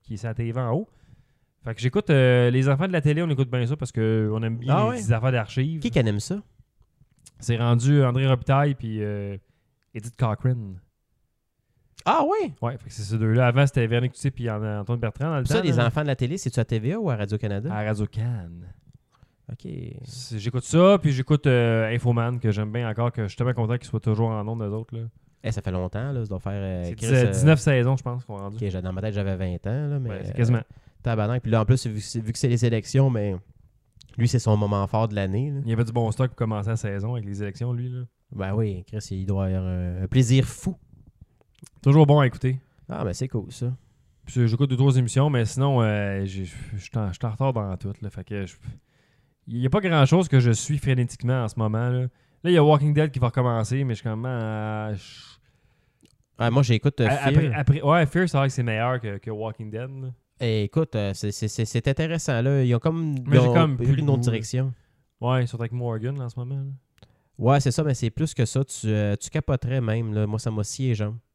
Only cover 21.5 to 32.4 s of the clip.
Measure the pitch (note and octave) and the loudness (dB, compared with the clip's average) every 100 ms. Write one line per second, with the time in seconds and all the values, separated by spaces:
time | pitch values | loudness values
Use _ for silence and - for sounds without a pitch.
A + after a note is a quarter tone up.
21.5 | B2 A#2 A2+ A2 A#2+ A#2+ A#2 A#2 B2 A2+ | 4 4 2 2 0 0 2 0 0 0
22.5 | G#2 G#2+ A#2 A#2 G#2 A#2+ - G#2 - B2 | 0 -2 -4 -4 -2 -2 -2 -6 -2 -2
23.5 | A#2+ A2+ A#2+ - A2 A#2 G#2+ A2+ A2 G#2 | 0 -2 -2 -4 -4 0 2 0 -2 -4
24.5 | A2+ G#2 G#2+ A2+ A#2 A2+ _ _ _ A2 | -6 -6 -6 -8 -10 -10 _ _ _ -6
25.5 | A2 F#2+ F2+ F2+ G2+ C3+ C3 G#2+ F#2+ G2+ | -6 -4 -4 -4 -6 -6 -6 -6 -6 -6
26.5 | G2+ G2 F2+ F2 G#2+ A2+ C3 A#2+ F#2+ C#3+ | -6 -4 -4 -6 -4 2 2 2 4 4
27.5 | D3+ D#3 C3 B2 C3+ B2 B2 B2 G2+ G2+ | 6 4 2 2 0 -4 -10 -10 -10 -10
28.5 | A2 G2+ F#2 F2+ F#2 A2 G2+ G2 F#2 F#2 | -6 -6 -4 -6 -6 -4 -4 -4 -4 -4
29.5 | F2+ G2 B2+ D3 C#3+ B2 G2 G2 G2 A#2 | -4 -4 -4 -4 -4 -4 -6 -6 0 2
30.5 | A#2 - - _ _ A#2+ A2 G#2+ B2 A2+ | 2 -2 -18 _ _ -2 0 0 -2 2
31.5 | A2+ G#2+ B2+ A#2 G#2+ - A2+ A2 A2+ | 2 4 4 2 -6 -6 -6 -6 -2